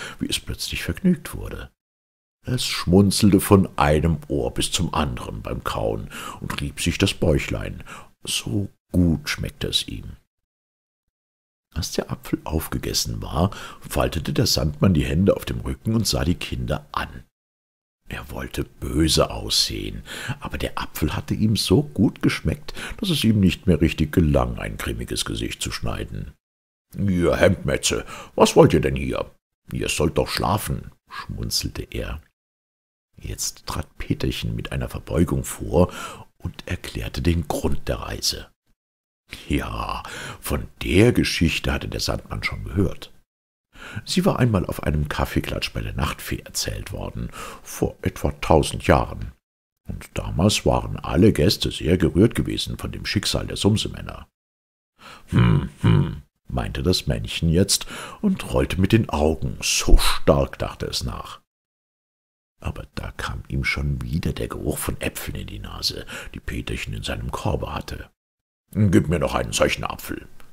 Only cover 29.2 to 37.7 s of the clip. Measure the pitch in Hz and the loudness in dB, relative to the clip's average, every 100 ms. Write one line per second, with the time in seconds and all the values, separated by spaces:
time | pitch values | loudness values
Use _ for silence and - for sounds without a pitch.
29.2 | 50 - _ _ - 64 - - 78 73 | -6 -10 _ _ -10 -6 -4 0 2 2
30.2 | 62 - 64 104 - 58 - - _ - | 0 0 0 0 -2 -6 -8 -18 _ -14
31.2 | - - 101 - - - - 58 - 71 | -10 -8 -4 -4 -4 -8 -8 -8 -6 -8
32.2 | - _ _ _ _ _ _ _ _ - | -12 _ _ _ _ _ _ _ _ -14
33.2 | - - - - - - - _ - - | -12 -8 -8 -8 -8 -8 -8 _ -4 -2
34.2 | 65 - 55 55 - 67 62 - - - | -2 -2 -4 -6 -4 -4 -4 -8 -2 2
35.2 | 82 69 67 - 104 87 87 - - - | 2 2 -4 -8 0 4 4 0 -12 -14
36.2 | - _ 90 - - 87 - - 53 - | -20 _ -12 -10 -8 -8 -6 -8 -6 0
37.2 | 65 85 - - 76 | 2 2 0 -2 2